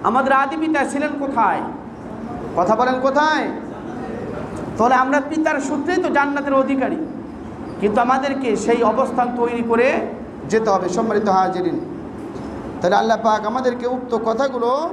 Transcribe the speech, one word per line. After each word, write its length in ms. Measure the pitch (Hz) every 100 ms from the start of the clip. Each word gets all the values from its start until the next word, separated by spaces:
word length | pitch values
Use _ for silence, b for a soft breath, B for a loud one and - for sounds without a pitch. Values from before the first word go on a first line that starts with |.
আমাদের 300 | - 240 269
আদি 240 | 269 277 311
পিতা 280 | 320 302 262
ছিলেন 240 | 277 294 285
কোথায়? 420 | 277 233 208 160 233 - - - - - - - - -
কথা 200 | 180 214
বলেন, 180 | 254 254
কোথায়? 460 | 262 269 302 302 214 - - - - - - - - - - - - -
তাহলে 180 | 233 254
আমরা 260 | 262 285 269
পিতার 300 | 320 311 294
সূত্রেই 440 | - 302 320 370
তো 60 | 349
জান্নাতের 440 | 269 285 285 285
অধিকারী, 420 | 269 262 269 233 - - - - - - - - -
কিন্তু 200 | 202 208
আমাদেরকে 540 | 240 262 277 269 247 -
সেই 280 | 220 240
অবস্থান 520 | 220 233 262 - 240 240
তৈরি 260 | 240 233
করে 440 | 233 233 254 330 - - - - -
যেতে 200 | 220 220
হবে। 200 | 190 175
সম্মানিত 400 | 180 220 208 208
হাজিরিন, 500 | 190 185 185 165 147 - - - - - - - - - -
তাহলে 140 | 180 202
আল্লাহ 220 | 220 220
পাক 220 | 220 214 214
আমাদেরকে 420 | 247 254 233 240
উক্ত 300 | 254 - 226 220
কথাগুলো 640 | 233 277 247 254 269 330